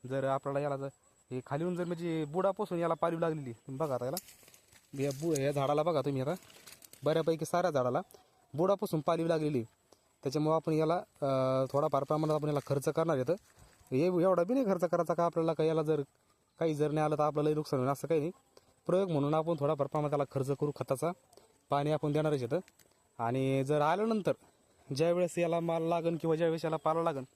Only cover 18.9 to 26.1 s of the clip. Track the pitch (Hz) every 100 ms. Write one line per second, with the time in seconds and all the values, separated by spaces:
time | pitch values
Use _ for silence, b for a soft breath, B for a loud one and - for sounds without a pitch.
18.9 | 180 196 151 143 156 160 165 143 151 139
19.9 | 156 147 147 139 139 131 139 147 - 123
20.9 | 135 160 180 _ B B B _ 143 143
21.9 | 151 151 147 156 147 120 160 - _ _
22.9 | _ _ - 117 131 135 135 135 151 147
23.9 | 180 220 220 170 131 - _ _ _ -
24.9 | 139 165 175 175 - 170 170 170 165 165
25.9 | 170 165